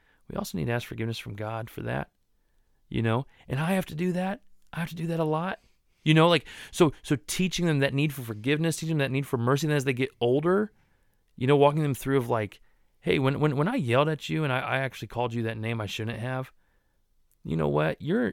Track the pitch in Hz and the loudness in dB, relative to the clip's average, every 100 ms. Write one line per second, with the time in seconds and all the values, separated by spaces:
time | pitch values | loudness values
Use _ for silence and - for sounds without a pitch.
0 | _ _ - - 208 180 127 120 - 117 | _ _ -12 -8 -6 -4 -2 -4 -6 -6
1 | 113 113 120 104 107 113 113 - 117 127 | -6 -6 -10 -8 -8 -8 -10 -8 -6 -6
2 | - _ _ _ _ _ _ _ - 120 | -6 _ _ _ _ _ _ _ -8 -2
3 | 113 117 139 _ - 135 160 190 180 156 | 0 0 -4 _ -8 -4 0 -2 -2 -4
4 | 180 175 185 - - - - 160 170 165 | -2 -2 -4 -6 -12 -20 -14 -8 -8 -6
5 | 165 165 156 156 180 - _ _ _ _ | -4 -2 0 0 -4 -8 _ _ _ _
6 | 151 156 165 165 - - - - 165 - | 4 6 8 4 0 -18 -6 4 4 2
7 | - 147 - - 185 - 170 147 135 135 | -2 -2 -2 -2 0 0 2 2 2 2
8 | 151 139 117 104 117 147 165 156 160 156 | 0 -2 -8 -4 0 2 2 0 0 0
9 | 135 131 139 127 120 139 151 147 131 123 | 0 -2 -2 0 2 2 2 0 0 -2
10 | 131 - 120 135 160 196 214 _ _ _ | -2 0 2 2 2 0 0 _ _ _
11 | _ _ _ - 123 143 143 151 147 127 | _ _ _ -4 4 6 6 4 0 -2
12 | 135 135 120 117 104 - _ _ _ _ | 0 0 2 -2 -2 -8 _ _ _ _
13 | 170 170 135 135 151 135 170 262 123 120 | -2 2 2 2 0 2 0 0 2 2
14 | 151 156 - 156 151 127 123 127 135 - | 2 0 -4 -2 -2 -2 -2 -2 -4 -6
15 | 117 117 123 117 113 110 110 117 104 - | -8 -4 -2 -2 -4 -4 -4 -4 -4 -6
16 | 110 113 123 131 131 _ _ _ _ _ | -6 -6 -6 -6 -8 _ _ _ _ _
17 | _ _ _ _ - 80 73 147 156 - | _ _ _ _ -4 0 2 2 0 -2
18 | 139 220 240 | -2 0 0